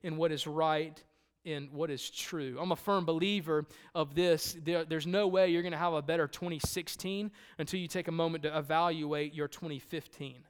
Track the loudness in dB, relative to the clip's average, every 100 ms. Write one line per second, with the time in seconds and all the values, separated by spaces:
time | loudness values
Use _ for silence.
0 | -6 0 0 0 -2 0 2 2 0 -8
1 | -20 _ _ _ -8 -6 -6 -4 -4 -2
2 | -6 -8 -6 -4 -4 -4 0 0 4 2
3 | 4 2 2 0 2 0 0 -12 -8 -2
4 | 0 2 4 4 2 -4 -2 0 0 -2
5 | 2 2 4 6 6 4 2 0 0 0
6 | 0 2 0 -2 -6 -4 -4 -4 -6 -8
7 | -4 -4 -4 -8 -20 -8 -4 -4 -2 -2
8 | -2 2 0 0 -2 -2 2 2 4 2
9 | -2 -2 -2 -2 -6 -4 -8 -8 -6 -8
10 | -8 -14 -14 -14 -20